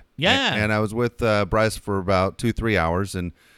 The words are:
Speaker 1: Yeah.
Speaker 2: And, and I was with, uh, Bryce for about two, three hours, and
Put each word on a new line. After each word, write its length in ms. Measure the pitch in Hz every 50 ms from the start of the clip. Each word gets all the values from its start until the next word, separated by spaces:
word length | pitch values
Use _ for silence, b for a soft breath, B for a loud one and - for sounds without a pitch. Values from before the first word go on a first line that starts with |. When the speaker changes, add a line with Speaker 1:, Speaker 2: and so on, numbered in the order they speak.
| - _ _
Speaker 1:
Yeah. 380 | - 139 185 247 269 269 233 151
Speaker 2:
And, 100 | 113 107
and 100 | 107 110
I 60 | 107
was 140 | 110 104 107
with, 280 | 113 120 117 - -
uh, 220 | 123 113 107 104 104
Bryce 300 | 87 - 110 110 110 -
for 240 | - - - 101 98
about 380 | 92 90 98 92 92 98 - -
two, 160 | - 120 110
three 240 | - 110 113 107 92
hours, 360 | 82 82 85 90 101 95 -
and 200 | 92 90 85 b b b b b